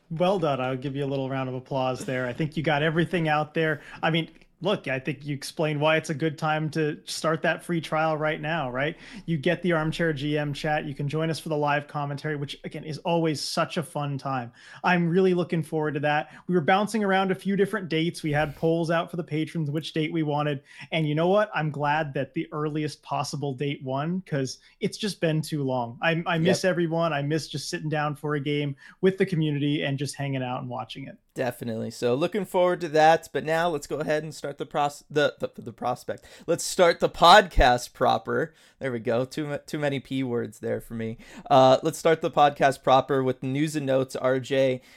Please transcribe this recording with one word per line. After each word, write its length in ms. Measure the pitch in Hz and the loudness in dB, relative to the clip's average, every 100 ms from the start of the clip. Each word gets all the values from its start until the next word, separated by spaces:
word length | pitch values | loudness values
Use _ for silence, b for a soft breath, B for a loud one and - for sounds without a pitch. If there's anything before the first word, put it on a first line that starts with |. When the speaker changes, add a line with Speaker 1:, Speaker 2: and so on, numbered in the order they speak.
| - | -10
Speaker 1:
well 280 | 160 180 202 | 0 2 2
done. 220 | 156 131 | 0 0
I'll 160 | 127 131 | -2 -4
give 180 | 139 | -6
you 100 | 135 | -4
a 20 | 139 | -4
little 220 | 139 131 | -4 -4
round 200 | 135 131 | -4 -4
of 80 | 127 | -8
applause 480 | - 139 127 123 | -6 -2 -2 -2
there. 200 | 113 127 | -4 -4
I 80 | 123 | -4
think 240 | 120 156 170 | -4 -4 -2
you 60 | |
got 220 | 151 143 | 0 2
everything 420 | 160 160 160 180 160 | 2 0 0 0 2
out 260 | 151 151 | 0 0
there. 280 | 165 160 147 B B | -2 -2 -2 B B
I 100 | 165 | 0
mean, 200 | 170 160 - _ _ | 0 -2 -10 _ _
look, 260 | 175 190 165 | -2 -2 -2
I 100 | 131 | -4
think 260 | 160 131 | -4 -6
you 100 | 147 | -6
explained 460 | 135 - - 156 147 | -8 -6 -2 -2 2
why 160 | 156 160 | 2 2
it's 140 | 156 | 0
a 40 | |
good 220 | 147 160 139 | -2 -2 -2
time 320 | 156 156 156 | -2 0 -2
to 280 | 165 151 - - | -2 -2 -4 -10
start 340 | - 160 160 | -4 -2 0
that 220 | 170 156 | 0 -2
free 160 | - 165 | -2 -4
trial 380 | - 156 160 156 | -2 0 0 0
right 200 | 151 156 | -2 -2
now, 320 | 151 165 127 | -4 -4 -2
right? 240 | 123 151 165 B 208 | -2 -4 -4 B -12
You 140 | 165 160 | -4 -2
get 240 | 175 170 | 0 0
the 100 | 180 | 0
Armchair 400 | 160 156 151 165 | 0 0 0 -2
G 240 | 143 147 151 | 0 -2 -2
M 160 | 147 | -2
chat. 320 | 135 156 151 | -4 -2 -2
You 100 | 156 | -2
can 140 | 135 143 | -6 -4
join 220 | 156 165 | -2 -2
us 80 | 156 | -4
for 100 | 165 | -4
the 80 | 147 | 0
live 300 | 147 143 143 | 2 0 -2
commentary, 500 | 147 143 135 151 147 | -6 -6 -6 -6 -6
which, 220 | 139 - | -6 -10
again, 200 | 196 151 | -12 -12
is 140 | 156 135 | -10 -6
always 420 | 170 170 165 143 | 0 2 2 -2
such 380 | - - 156 180 | -4 -2 -2 -4
a 40 | |
fun 360 | 139 147 143 135 | -6 -6 -4 -4
time. 340 | 139 131 120 B B B | -4 -4 -6 B B B
I'm 240 | 180 175 170 | 0 2 2
really 240 | 180 190 | 4 4
looking 300 | 180 175 165 | 2 0 -2
forward 320 | - 156 151 | -2 -2 -2
to 60 | 147 | 0
that. 320 | 147 147 - B - | 0 0 -2 B -2
We 80 | |
were 60 | 175 | 0
bouncing 420 | 147 190 208 226 | 4 2 2 0
around 280 | 196 190 190 | 2 2 2
a 40 | |
few 220 | 190 190 196 | 0 0 2
different 320 | 196 214 165 | 2 0 -2
dates. 340 | 160 165 165 | 0 0 -2
We 100 | 160 | -2
had 220 | 147 151 | 0 0
polls 360 | - 165 165 165 | 0 0 2 2
out 200 | 165 180 | 0 -2
for 60 | 175 | -6
the 80 | |
patrons, 460 | 165 151 156 170 143 | -4 -4 -2 -4 -4
which 240 | 156 - | -4 -4
date 180 | 156 156 | -4 -2
we 100 | 170 | -2
wanted. 380 | 151 143 147 143 B B 143 | 0 0 -2 -4 B B -4
And 160 | 165 151 | -2 0
you 60 | |
know 140 | 151 175 | 2 4
what? 220 | 208 208 | 4 2
I'm 160 | 151 156 | -2 -4
glad 420 | 139 143 151 151 | -2 0 0 -2
that 220 | 139 131 | -4 -6
the 120 | 165 160 | -6 -6
earliest 500 | 151 151 151 151 - | -4 -4 -4 -6 -8
possible 520 | - 139 143 147 143 | -6 -6 -4 -6 -6
date 280 | 127 143 139 | -4 -6 -6
won, 400 | 131 135 156 185 - | -4 -4 -2 -6 -4
'cause 320 | 143 131 - b b | -4 -4 -8 b b
it's 180 | 196 - | -8 -4
just 240 | 214 - | -6 -2
been 180 | 165 156 | 0 0
too 220 | 156 151 | -2 -4
long. 340 | 135 127 117 123 | -2 -2 -4 -2
I, 200 | 165 165 175 | 0 0 0
I 100 | 165 | 2
miss 280 | 170 185 | 2 2
Speaker 2:
Yep. 60 | 185 | 2
Speaker 1:
everyone. 440 | 175 170 165 170 | 0 0 0 0
I 80 | 143 | 0
miss 260 | 143 160 - | -2 -2 -4
just 220 | 143 - | -8 -6
sitting 180 | 175 156 | -6 -4
down 260 | 151 151 | -2 -2
for 200 | 139 151 | -4 -4
a 60 | 151 | -4
game 360 | 143 147 143 139 B B | -2 -2 -2 -6 B B
with 160 | 190 190 | 2 2
the 80 | |
community 600 | 190 160 156 143 143 151 | 2 2 0 0 0 0
and 140 | 143 135 | -2 -2
just 180 | 139 - | -4 -4
hanging 260 | 139 135 | -4 -4
out 180 | 123 127 | -4 -6
and 80 | 127 | -6
watching 380 | 120 123 135 135 | -8 -10 -12 -14
it. 100 | - _ | -18 _
Speaker 2:
Definitely. 600 | - 123 - 120 113 113 | -6 -6 -4 -6 -6 -8
So 220 | - 120 | -2 0
looking 300 | 131 175 208 | 2 0 -2
forward 360 | 180 185 180 180 | -2 2 2 2
to 60 | 170 | 0
that. 400 | 156 156 165 - | 6 6 6 2
But 120 | 139 | -4
now 240 | 147 165 175 | 0 0 0
let's 180 | 147 - | -2 -4
go 140 | 143 | -6
ahead 240 | 156 151 | -2 -2
and 100 | 156 | -4
start 240 | 143 143 143 | -10 -10 -10
the 80 | 151 | -6
pros-, 380 | 156 143 - - | -2 -2 -4 -4
the, 280 | 143 143 - | 2 2 0
the, 240 | 131 - | -8 -8
the 100 | 113 | -16
prospect. 520 | - 120 123 - 101 B B - | -6 -4 -4 -6 -10 B B -4
Let's 180 | 165 | -2
start 340 | - - 175 175 | 0 4 4 4
the 100 | 170 | 0
podcast 840 | - 170 208 185 - 131 123 - | 6 10 10 8 6 6 4 0
proper. 600 | - 123 117 120 120 165 b b - | 0 2 2 0 -2 -4 b b -8
There 100 | 135 | -6
we 80 | 117 | -4
go. 260 | 113 113 | 0 0
Too 220 | 131 - 147 | -2 -6 -6
ma-, 120 | 143 | -8
too 140 | - 156 | -8 -4
many 220 | 147 135 | -2 -2
P 240 | - 135 | -4 -4
words 340 | 131 120 113 - | -2 -2 -4 -6
there 220 | 113 113 | -6 -6
for 140 | - | -6
me. 240 | 117 113 117 B B - | -8 -6 -8 B B 4
Uh, 300 | 135 131 131 | 8 8 6
let's 140 | 160 156 | 2 0
start 220 | 165 160 | 2 2
the 120 | 165 | 2
podcast 500 | 160 147 143 143 135 | 4 4 4 2 2
proper 400 | 139 131 131 139 | 4 4 4 2
with 220 | 127 127 | 0 -2
news 320 | 135 135 156 151 | -4 -2 -2 -2
and 100 | 135 | 0
notes. 300 | 131 131 - | 0 0 0
R 240 | 127 131 | 0 0
J, 420 | 120 135 135 127 B | 2 2 2 0 B